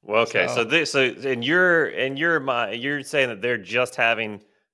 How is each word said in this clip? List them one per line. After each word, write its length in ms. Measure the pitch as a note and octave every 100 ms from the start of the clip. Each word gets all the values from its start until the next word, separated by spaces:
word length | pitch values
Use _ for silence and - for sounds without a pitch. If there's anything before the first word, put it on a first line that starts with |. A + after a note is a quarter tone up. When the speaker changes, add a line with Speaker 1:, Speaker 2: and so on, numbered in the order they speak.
| -
Speaker 1:
Well, 80 | G#2+
okay, 240 | A2+ G#2+ F2+
so 60 | B2
Speaker 2:
So 80 |
Speaker 1:
this, 280 | A2+ D#3 D3
so 100 | C#3+
in 400 | B2+ - C3+ B2+
your, 440 | A#2 F3 F#3 E3+ C3+
in 300 | - C3 C3+
your 220 | E3 E3
mind, 420 | C3+ A#2+ A2 A#2
you're 200 | C3 C#3+
saying 260 | C3+ D3+ B2+
that 100 | G#2+
they're 140 | A#2+ A#2+
just 380 | F2+ A#2 B2 -
having 460 | A#2 A2+ A2 G#2 _ _ _